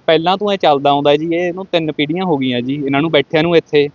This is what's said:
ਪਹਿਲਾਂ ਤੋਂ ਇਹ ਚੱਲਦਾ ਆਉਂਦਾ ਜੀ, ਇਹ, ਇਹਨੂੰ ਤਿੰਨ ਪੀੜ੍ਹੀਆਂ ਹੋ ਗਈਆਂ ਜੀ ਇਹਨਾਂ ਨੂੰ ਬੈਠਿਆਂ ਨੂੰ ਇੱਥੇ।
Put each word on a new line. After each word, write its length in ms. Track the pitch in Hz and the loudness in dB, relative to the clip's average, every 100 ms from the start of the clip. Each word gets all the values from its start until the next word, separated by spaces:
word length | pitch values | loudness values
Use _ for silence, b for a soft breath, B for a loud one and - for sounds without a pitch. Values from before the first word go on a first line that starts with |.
| - | 0
ਪਹਿਲਾਂ 320 | 160 170 190 | 0 2 0
ਤੋਂ 140 | 208 | -2
ਇਹ 60 | 196 | 0
ਚੱਲਦਾ 320 | 165 143 143 | 2 2 2
ਆਉਂਦਾ 280 | 143 147 147 | 2 2 2
ਜੀ, 180 | 165 170 | 0 -2
ਇਹ, 120 | 180 | -2
ਇਹਨੂੰ 180 | 180 151 | -6 -4
ਤਿੰਨ 260 | 170 160 | -4 -4
ਪੀੜ੍ਹੀਆਂ 340 | 143 147 170 185 | -4 -4 -2 -2
ਹੋ 120 | 143 | -2
ਗਈਆਂ 240 | 131 123 | 0 -2
ਜੀ 240 | 123 147 139 | -4 -6 -2
ਇਹਨਾਂ 160 | 139 | -2
ਨੂੰ 100 | 160 | 0
ਬੈਠਿਆਂ 320 | 151 135 156 | 0 0 0
ਨੂੰ 140 | 165 165 | 2 2
ਇੱਥੇ। 320 | - 147 143 | 2 0 0